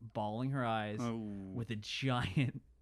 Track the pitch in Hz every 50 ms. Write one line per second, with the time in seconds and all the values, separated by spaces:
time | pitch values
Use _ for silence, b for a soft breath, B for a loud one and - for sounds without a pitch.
0 | 117 113 - 113 107 104 107 113 127 135 139 139 123 113 113 110 107 107 104 110
1 | 120 117 113 113 110 104 101 101 98 95 95 120 113 - 113 104 104 - - -
2 | 131 131 123 120 - - - 151 131 117 - 139 - - - -